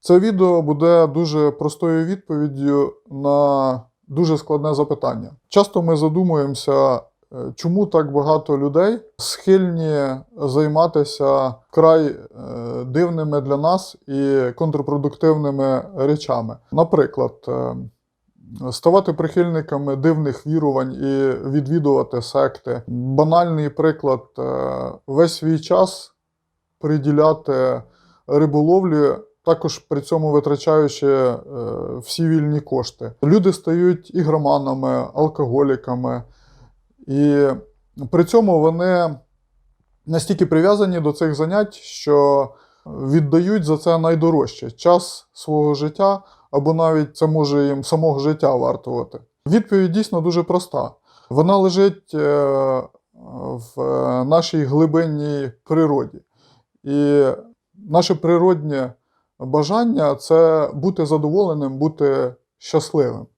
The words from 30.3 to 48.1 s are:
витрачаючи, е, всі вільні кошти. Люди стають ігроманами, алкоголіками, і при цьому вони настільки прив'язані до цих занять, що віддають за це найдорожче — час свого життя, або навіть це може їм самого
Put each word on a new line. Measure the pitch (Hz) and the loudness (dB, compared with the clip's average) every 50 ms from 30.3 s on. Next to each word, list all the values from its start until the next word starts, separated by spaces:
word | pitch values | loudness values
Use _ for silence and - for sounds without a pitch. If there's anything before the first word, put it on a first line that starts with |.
витрачаючи, | 143 147 143 147 143 139 - - 156 156 151 143 147 - - 139 | 0 2 2 2 -2 -2 0 2 2 2 2 0 -2 -2 0 2
е, | 139 135 131 127 120 - - - 143 123 117 113 113 - - - 127 123 | 2 2 2 0 -2 -4 -10 -14 -12 -10 -8 -8 -8 -8 -8 -8 -10 -12
всі | 120 - - - 165 160 | -10 -10 -6 -2 0 0
вільні | 160 160 147 147 147 147 | 2 2 0 0 -2 -4
кошти. | 143 - - 131 120 - - _ - 113 117 _ - | -4 -4 -4 -4 -4 -4 -10 _ -14 -14 -8 _ 2
Люди | 147 170 214 180 196 185 | 4 4 4 4 2 0
стають | - - - 165 170 175 180 180 175 - - - | 0 -2 -2 0 2 2 2 2 0 -4 -6 -4
ігроманами, | - 170 151 156 156 147 139 143 143 139 135 131 135 135 131 127 127 123 123 - | -2 0 2 2 2 2 2 0 0 0 -2 -4 -4 -2 -2 -2 -2 -4 -4 -2
алкоголіками, | 139 147 156 151 - 147 123 117 135 143 139 131 127 - - 123 123 123 123 123 123 117 - _ _ _ _ _ _ - _ _ _ _ _ _ _ - - | -2 -2 -2 0 -4 -4 -2 0 0 2 0 0 -2 -4 -8 -8 -6 -4 -6 -6 -6 -8 -14 _ _ _ _ _ _ -20 _ _ _ _ _ _ _ -12 -6
і | 135 139 143 147 147 143 143 139 131 127 - _ _ _ _ _ _ - 135 120 | -2 0 2 2 4 4 2 2 0 -2 -10 _ _ _ _ _ _ -14 -12 -2
при | - 170 175 | 2 2 2
цьому | 170 - 233 220 202 180 160 | 4 4 2 4 4 4 4
вони | 151 160 160 165 180 185 185 175 175 160 147 123 _ _ _ _ _ _ _ _ _ _ _ _ _ _ _ _ _ | 4 2 2 0 0 0 2 2 0 0 -4 -8 _ _ _ _ _ _ _ _ _ _ _ _ _ _ _ _ _
настільки | - 160 165 156 - 202 - 190 | -4 -4 -4 -2 -2 0 0 0
прив'язані | - 160 156 165 190 208 202 208 190 180 170 | 2 2 2 4 4 4 2 2 0 0 -2
до | 151 147 | -2 -2
цих | 147 - 175 160 151 | -2 0 -2 -2 -2
занять, | 135 156 160 180 208 208 202 - | -2 -2 -2 0 0 -2 -2 -6
що | - - - - - - - 147 147 143 143 143 139 135 127 - _ _ _ _ _ _ | -18 -20 -20 -18 -10 -2 2 4 4 6 4 4 2 0 -2 -6 _ _ _ _ _ _
віддають | 160 151 143 135 135 139 165 156 143 143 165 175 185 214 214 165 | -16 -12 -8 -4 0 2 2 2 4 2 2 2 2 0 0 0
за | 147 156 147 | 0 -2 0
це | 156 175 170 165 | 2 0 0 2
найдорожче — | 160 160 165 160 156 165 165 151 135 123 - - - 120 | 2 0 0 2 2 2 2 2 0 -2 -4 -12 -14 -14
час | 110 _ - 175 175 175 175 - - - _ _ _ | -14 _ 2 4 4 4 2 -2 -14 -18 _ _ _
свого | - - - 151 151 147 151 147 | -18 -8 -4 -2 0 0 0 0
життя, | 135 147 156 151 - 196 196 196 196 196 _ _ _ _ _ | -2 -2 -6 -4 0 0 0 0 0 -6 _ _ _ _ _
або | - 143 139 156 160 | -4 -2 0 0 0
навіть | 160 165 160 160 156 151 147 - - | 2 2 2 2 0 0 -2 -2 -2
це | 165 156 | -2 0
може | 156 156 151 139 143 143 143 | 2 0 0 0 2 0 2
їм | 139 139 139 131 | 0 0 -4 -4
самого | - - 160 160 160 | -2 -2 0 0 0